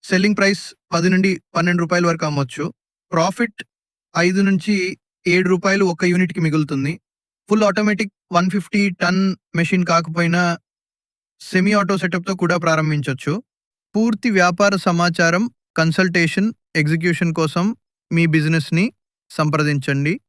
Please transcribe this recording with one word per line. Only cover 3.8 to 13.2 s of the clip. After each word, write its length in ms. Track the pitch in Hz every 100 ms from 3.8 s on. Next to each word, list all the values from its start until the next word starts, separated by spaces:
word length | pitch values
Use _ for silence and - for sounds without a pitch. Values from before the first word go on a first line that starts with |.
| _ _ _
ఐదు 260 | 160 175 185
నుంచి 320 | 196 190 147 202 185 190 _ _ -
ఏడు 200 | 175 185
రూపాయలు 360 | 180 196 196
ఒక్క 200 | 196 170
యూనిట్కి 360 | 180 180 180 -
మిగులుతుంది. 520 | 160 151 147 143 139 175 _ _ _ _ _
ఫుల్ 160 | 214
ఆటోమేటిక్ 480 | 208 196 214 202 208 _ _
వన్ 160 | 175 185
ఫిఫ్టీ 320 | 196 175 208 202
టన్ 260 | 180 170 185 190 185 _
మెషిన్ 300 | 160 165 185 175
కాకపోయినా 560 | 165 160 160 170 170 175 170 _ _ _ _ _ _ _ _
సెమీ 320 | - 190 185
ఆటో 240 | 214 190 196
సెటప్‌తో 380 | 180 180 175
కూడా 220 | 190 170 175
ప్రారంభించొచ్చు. 760 | 165 160 156 151 139 135